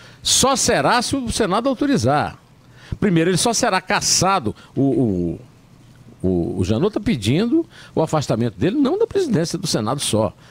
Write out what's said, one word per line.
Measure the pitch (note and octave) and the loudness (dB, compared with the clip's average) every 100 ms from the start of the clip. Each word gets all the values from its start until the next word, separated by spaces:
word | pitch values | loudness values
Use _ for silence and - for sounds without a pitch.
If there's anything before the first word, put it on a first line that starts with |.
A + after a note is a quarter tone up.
| - - | -20 -8
Só | - - B3+ C#4 | -2 2 2 2
será | - F#3 C#3+ A#3 | 2 2 4 2
se | - | 0
o | C#4 A#3 | -2 -2
Senado | - G#3 G3+ C4 | -2 0 0 0
autorizar. | B3+ C#4+ A#3+ A#2 D3 F#2+ - - - - - - - | 0 0 2 2 0 0 -6 -20 -20 -20 -20 -12 -2
Primeiro, | - E3 E3 | 2 2 2
ele | F#3 | 2
só | A#3+ | 0
será | A3+ A#3+ F#3 | 0 0 0
cassado, | - G3+ - - F3+ G3 G#2+ - - | 0 -2 0 0 2 0 -2 -8 -8
o, | C3 | -2
o, | C3+ C3+ A#2+ F2+ E2+ - - - - - - - - - | 0 2 0 0 -2 -6 -12 -20 -20 -20 -20 -20 -20 -6
o, | F#2 F2+ E2+ F#2 | 0 0 0 -2
o | |
Janot | F#2 A2 G3 | -2 0 0
tá | - | -2
pedindo | G#3 D3+ G2+ D3 A#3 D#4+ D#4+ - - | -2 -2 0 0 2 0 -2 -10 -8
o | - | -2
afastamento | D#3 D#3 B2+ A2+ A#2+ - | 0 0 -2 -2 -2 -2
dele, | D#3+ C#4+ | -2 0
não | C4+ G4 | 0 0
da | A4+ | -2
presidência | G4 E4+ E3 E3+ E3+ | 0 0 0 -2 -4
do | D3+ | -4
Senado | C#3+ G#2+ C#3 | -2 -2 -4
só, | - G#2+ G#2+ - - | -2 0 0 -4 -20